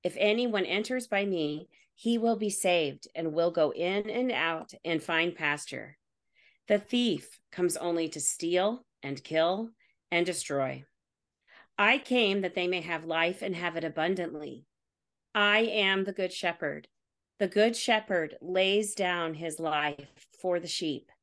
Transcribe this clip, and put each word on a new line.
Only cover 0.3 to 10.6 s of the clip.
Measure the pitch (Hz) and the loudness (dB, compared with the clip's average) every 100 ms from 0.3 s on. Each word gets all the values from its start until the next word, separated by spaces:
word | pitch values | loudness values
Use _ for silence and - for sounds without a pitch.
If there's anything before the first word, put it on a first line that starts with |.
| 220 247 208 | 2 0 0
enters | 185 190 220 254 240 | 0 -2 -2 -4 -2
by | 196 202 | -2 0
me, | 180 151 151 180 _ _ | 0 -2 -4 -10 _ _
he | _ 226 233 | _ 0 2
will | 226 233 | 2 0
be | 214 | -2
saved | 202 190 175 147 139 - | 0 2 4 2 -4 -12
and | - 165 | -6 -2
will | 156 170 | 2 2
go | 170 151 | 4 0
in | - 175 196 208 | 2 -2 -2 -2
and | 240 254 | -2 -2
out | 139 165 160 160 - - | 0 -2 -2 -8 -10 -2
and | 160 | -2
find | 151 160 170 165 | 0 0 0 0
pasture. | 151 147 - 135 110 - _ _ _ _ _ _ - | -2 -2 -6 -12 -12 -20 _ _ _ _ _ _ 0
The | 208 | 0
thief | 208 247 240 147 - - _ | 2 0 2 0 -6 -20 _
comes | - 180 - | -2 0 0
only | 175 170 160 | -2 -2 -2
to | 156 | -2
steal | - - 170 180 196 240 _ _ | -4 -2 0 2 2 0 _ _
and | 139 139 | -10 -10
kill | - 160 165 190 226 _ _ _ _ | -2 2 2 2 -4 _ _ _ _
and | 170 175 | 0 0
destroy. | 160 - 139 | -2 -4 -2